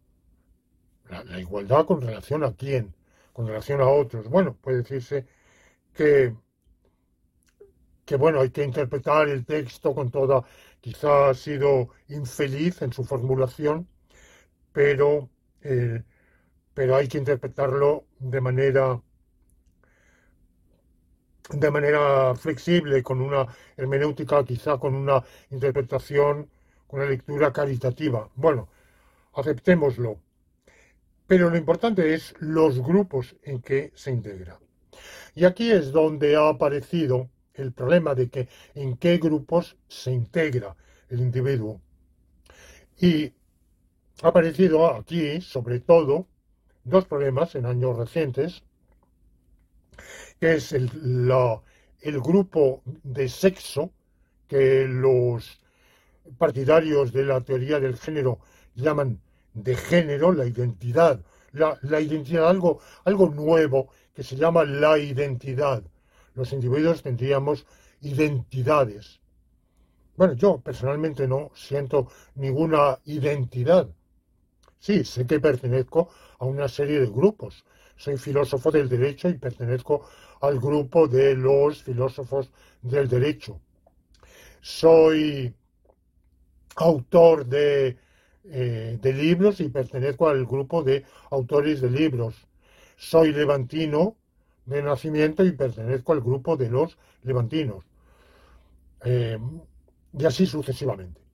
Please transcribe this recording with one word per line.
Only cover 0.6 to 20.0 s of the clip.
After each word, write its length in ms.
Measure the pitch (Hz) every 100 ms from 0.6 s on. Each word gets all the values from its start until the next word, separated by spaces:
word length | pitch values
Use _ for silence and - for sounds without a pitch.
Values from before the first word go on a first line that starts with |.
| _ _ _ _ -
la, 140 | 90
la 160 | - 90
igualdad 460 | 87 101 101 135 160
con 160 | 170
relación 420 | 120 110 - 151
a 100 | 139
quién, 400 | - 139 131 107 - _ _ _
con 140 | - 113
relación 340 | 107 - 143
a 60 | 131
otros. 420 | 143 143 117 107
Bueno, 260 | 170 170 104
puede 160 | - 127
decirse 480 | 120 135 123 143 127 _ _ _ _ _ _
que, 420 | - 151 143 123 113 _ _ _ _ _ _ _ _ _ _ _ _ - _ _ _ -
que, 100 | 139
bueno, 260 | 151 151
hay 100 | 131
que 120 | 147
interpretar 640 | 143 127 131 143 135 151 151
el 180 | 139 123
texto 500 | 151 127 - 160 139
con 160 | 127
toda, 320 | 139 135 135 - _ _ _
quizá 500 | - 117 147 143 143
ha 40 |
sido 560 | 131 - 143 143 135 123 _ -
infeliz 720 | 147 127 - 143 135 170 180
en 120 | 135
su 100 | 117
formulación, 840 | 120 131 127 131 131 - 147 156 180 _ _ _ _ _ _ _ _
pero, 580 | - 143 135 143 147 131 _ _ _
eh, 420 | 143 127 120 117 - _ _ _ _ _ _
pero 220 | - 131 131
hay 120 | 135
que 100 | 151
interpretarlo 880 | 135 135 131 117 139 139 143 151 - -
de 200 | 131 131
manera, 640 | 127 131 139 131 131 120 - _ _ _ _ _ _ _ _ _